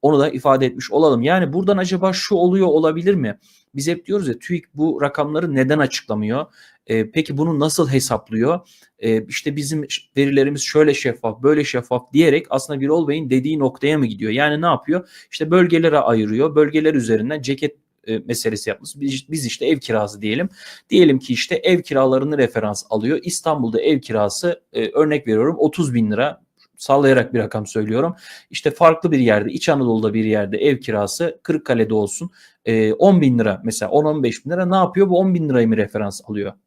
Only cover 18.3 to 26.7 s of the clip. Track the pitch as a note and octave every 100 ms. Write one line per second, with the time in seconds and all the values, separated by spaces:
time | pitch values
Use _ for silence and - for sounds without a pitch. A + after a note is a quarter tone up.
18.3 | A#2 A#2 G#2+ - G2 - C#3+ C#3 C3+ -
19.3 | D#3 B2 - B2 D3+ - A2+ G#2 G#2 G#2
20.3 | A#2 F#3 - - - _ - E3+ C3 -
21.3 | A#2 - D#3+ F#3 F3+ - C#3 C3 C3 C#3+
22.3 | D3 A#2+ A#2 G#2+ G2+ - A2 A2+ D#3+ -
23.3 | F3 D#3+ D3 A#2 A2+ - D3 - A2 G#2
24.3 | - F3 E3+ _ - A2 - D3+ D3+ C#3+
25.3 | G#2+ C3 E3+ D3+ D3+ D#3 A#2+ G#2+ G#2 C#3
26.3 | - _ _ _